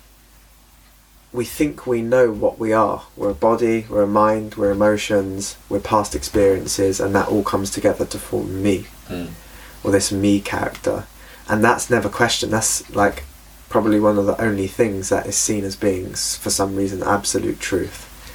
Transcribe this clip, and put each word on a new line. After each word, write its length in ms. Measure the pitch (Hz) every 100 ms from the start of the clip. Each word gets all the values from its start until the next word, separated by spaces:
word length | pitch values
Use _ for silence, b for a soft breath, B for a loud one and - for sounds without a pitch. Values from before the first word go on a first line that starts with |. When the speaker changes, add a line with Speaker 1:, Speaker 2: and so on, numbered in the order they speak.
| - _ _ - - _ _ _ - _ _ - _
Speaker 1:
we 120 | 123
think 400 | 113 - 147 -
we 160 | 127 117
know 300 | 117 127 120
what 260 | 104 107 -
we 120 | 110
are. 300 | 110 104 - -
We're 160 | - 101
a 40 |
body, 500 | - 113 113 117 113 110
we're 140 | 107
a 40 | 101
mind, 480 | 104 107 107 107
we're 160 | 107 101
emotions, 840 | 101 104 104 - 104 95 98 98 - -
we're 100 | 101
past 360 | - 110 104
experiences, 840 | - - 107 98 92 87 - 98 95
and 140 | 95
that 120 | 98 -
all 140 | 104
comes 260 | 98 98 98
together 340 | - 101 -
to 140 | - 104
form 420 | - - 101 95
me, 240 | 101 92 - - -
Speaker 2:
Mm. 200 | 87 85 - B B B B
Speaker 1:
or 80 | 98
this 200 | 98 -
me 280 | 98 101 101
character. 640 | - 95 - - - - - B B B B
And 140 | 107
that's 260 | 117 123 -
never 200 | 117 101
questioned. 440 | - 117 - 107
That's, 360 | 110 - - -
like, 280 | - 101 - - - - - -
probably 300 | 113 107 104
one 180 | 104 101
of 80 |
the 160 | 101 101
only 260 | 110 98 95
things 420 | - 113 98 92
that 180 | - 98
is 80 | -
seen 260 | - 104
as 100 | 98
being, 380 | - 104 92 92
s-, 240 | - - -
for 120 | 104
some 260 | 98 98
reason, 280 | 98 98 95
absolute 560 | - 101 - - - -
truth. 480 | - 92 80 - - - B